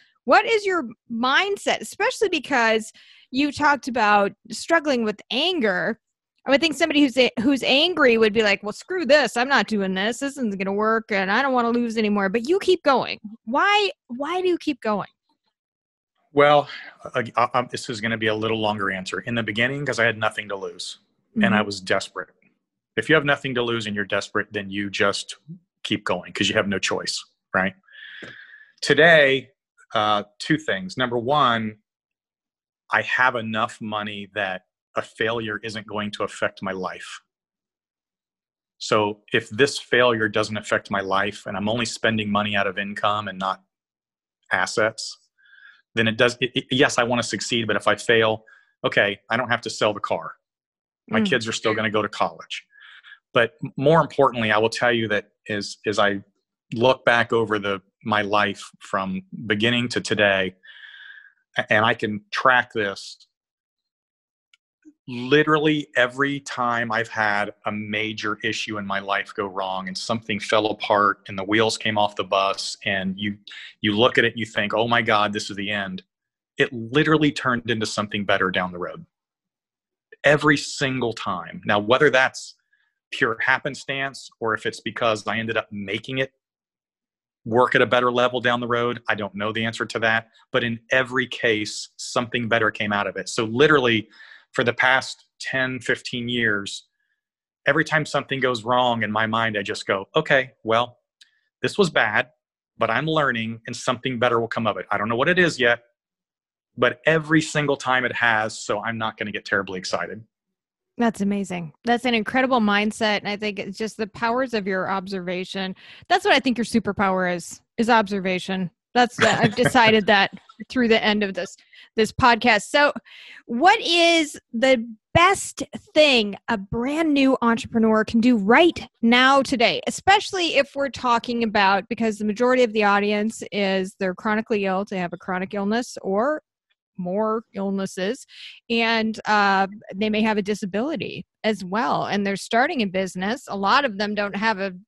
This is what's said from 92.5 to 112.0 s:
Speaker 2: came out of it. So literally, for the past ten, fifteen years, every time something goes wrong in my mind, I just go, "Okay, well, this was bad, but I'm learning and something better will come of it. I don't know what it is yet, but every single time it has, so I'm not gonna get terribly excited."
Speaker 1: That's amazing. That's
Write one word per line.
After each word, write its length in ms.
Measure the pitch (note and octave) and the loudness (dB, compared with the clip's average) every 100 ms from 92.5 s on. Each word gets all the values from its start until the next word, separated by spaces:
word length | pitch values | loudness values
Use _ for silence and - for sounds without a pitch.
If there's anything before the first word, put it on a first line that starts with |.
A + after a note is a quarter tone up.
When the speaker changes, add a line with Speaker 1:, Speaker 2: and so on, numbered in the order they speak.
| A#2 G#2+ | 2 0
Speaker 2:
came 220 | - G#2+ | -2 -2
out 120 | G#2 G2+ | -2 -2
of 120 | F#2+ | -6
it. 100 | F#2 | -8
So 160 | - | -4
literally, 640 | A2+ A#2 D#3 D3 B2 A2+ - - - - _ | -2 4 6 6 4 2 -2 -14 -20 -20 _
for 100 | - | -2
the 100 | A#2+ | 0
past 520 | A2+ B2+ C3 B2 - _ - | 2 4 2 0 -12 _ -14
ten, 380 | - C3+ C3 B2+ | -6 -4 -2 -4
fifteen 500 | A#2 B2 - B2 A#2+ | -4 -4 -4 -8 -4
years, 580 | B2 A2+ G#2 G2 - _ _ _ _ _ _ _ _ - | 0 0 0 -4 -12 _ _ _ _ _ _ _ _ 0
every 160 | C#3+ | 0
time 220 | D3+ D#3 D3 | 0 -2 -2
something 340 | C#3+ C3 C3+ | -4 -4 -2
goes 240 | B2+ A#2+ | -2 -2
wrong 400 | G#2+ B2 B2 A#2 | 0 2 2 0
in 80 | G#2 | -2
my 160 | G#2+ A2 | 0 0
mind, 300 | A2+ A2+ G#2 | 0 0 -2
I 40 | |
just 220 | G#2 G2 - | -4 -6 -2
go, 220 | G2+ G2 D#3 | -4 -2 -2
"Okay, 360 | D#3+ C#3+ C3 _ | 2 0 0 _
well, 360 | A2 A2+ A#2+ - _ _ _ _ _ _ | 0 0 0 -6 _ _ _ _ _ _
this 160 | - - | -4 0
was 120 | F3+ | 0
bad, 400 | D3+ A2+ G#2+ - _ _ _ _ - | 2 2 0 -4 _ _ _ _ -4
but 120 | A2+ | -2
I'm 160 | A2+ D#3 | 0 0
learning 540 | D#3 C#3 A#2 A2+ A2+ - | 0 0 0 -4 -6 -10
and 80 | A#2+ | -8
something 440 | - A#2+ C3+ B2 | -4 -4 -4 0
better 200 | B2 A#2 | 2 2
will 80 | A2+ | -2
come 200 | - A2 | -2 -2
of 100 | F#2 | -2
it. 80 | - | -4
I 60 | G2+ | -4
don't 120 | G#2+ | -2
know 60 | A#2 | 0
what 140 | D3 | 2
it 80 | F3+ | 2
is 200 | E3+ B2+ | 2 4
yet, 240 | A#2+ A#2 _ _ _ _ _ _ _ _ _ - | 2 2 _ _ _ _ _ _ _ _ _ 0
but 240 | B2 - - | 0 0 0
every 360 | D#3+ D3+ D#3+ | 0 2 0
single 360 | D#3 D#3 C#3+ C#3 | 2 -2 0 -2
time 280 | B2+ B2+ B2 | 0 0 0
it 80 | A#2 | 0
has, 420 | A#2+ A2 A2 - | 2 2 0 -6
so 220 | - G#2 | -4 -4
I'm 180 | G#2+ A2+ | -4 -6
not 200 | A2+ - | -6 -6
gonna 140 | G#2+ | -8
get 140 | G2 - | -8 -4
terribly 340 | G#2 F#2+ F#2 | -4 -4 -8
excited." 440 | F#2 F2 F2 G2+ A2+ _ _ _ _ _ _ - | -6 -6 -6 -10 -16 _ _ _ _ _ _ -4
Speaker 1:
That's 240 | A#3 - | -2 0
amazing. 520 | G3+ G3+ G3 F3+ E3 - A#3 | -2 -2 -6 -8 -10 -8 -2
That's 200 | A#3+ | 0